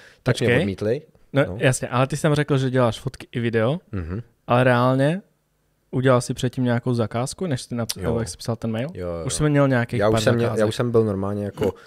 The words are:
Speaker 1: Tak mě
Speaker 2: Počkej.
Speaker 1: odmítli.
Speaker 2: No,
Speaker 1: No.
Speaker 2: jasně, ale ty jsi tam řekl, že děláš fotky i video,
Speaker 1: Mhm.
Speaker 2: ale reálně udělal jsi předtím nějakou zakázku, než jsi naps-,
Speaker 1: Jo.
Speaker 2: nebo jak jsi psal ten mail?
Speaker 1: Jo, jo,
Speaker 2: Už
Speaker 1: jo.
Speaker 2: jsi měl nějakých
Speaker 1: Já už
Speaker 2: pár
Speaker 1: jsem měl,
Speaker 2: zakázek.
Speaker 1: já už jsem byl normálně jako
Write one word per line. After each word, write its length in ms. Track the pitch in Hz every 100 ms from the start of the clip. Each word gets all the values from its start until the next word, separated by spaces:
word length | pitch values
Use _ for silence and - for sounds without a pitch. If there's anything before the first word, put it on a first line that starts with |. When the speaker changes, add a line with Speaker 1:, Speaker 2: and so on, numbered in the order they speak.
| - _
Speaker 1:
Tak 160 | - -
mě 80 | 120
Speaker 2:
Počkej. 120 | 120
Speaker 1:
odmítli. 400 | 101 92 104 135 - _ _
Speaker 2:
No, 120 | 139 143
Speaker 1:
No. 100 | 95
Speaker 2:
jasně, 280 | 143 - 127
ale 200 | 123 135
ty 100 | 151
jsi 40 |
tam 140 | 156 147
řekl, 220 | 143 139
že 120 | 131
děláš 300 | 131 120 -
fotky 280 | - - -
i 80 | 123
video, 400 | 117 110 113 175 -
Speaker 1:
Mhm. 300 | 98 80 101 - _ -
Speaker 2:
ale 160 | 120
reálně 580 | 127 120 127 135 139 185 - _ _ _ _ _ _
udělal 300 | 131 131 123
jsi 120 | -
předtím 300 | 131 123 -
nějakou 300 | 123 117 127
zakázku, 520 | 120 107 113 131 - 185
než 140 | 127
jsi 140 | - 120
naps-, 220 | 110 98
Speaker 1:
Jo. 20 |
Speaker 2:
nebo 160 | 87 113
jak 80 | 110
jsi 80 | -
psal 180 | - 113
ten 160 | 117
mail? 160 | 113 143
Speaker 1:
Jo, 140 | 104 90
jo, 180 | 85 127
Speaker 2:
Už 80 |
Speaker 1:
jo. 40 | -
Speaker 2:
jsi 120 | 151
měl 180 | 143 139
nějakých 320 | 123 117 120
Speaker 1:
Já 100 | 107
už 40 |
Speaker 2:
pár 80 | 110
Speaker 1:
jsem 140 | 110 120
měl, 100 | 117
Speaker 2:
zakázek. 120 | 110
Speaker 1:
já 60 | 107
už 100 | 110
jsem 160 | 123
byl 120 | 117 110
normálně 400 | 98 98 104 101
jako 280 | - 101 -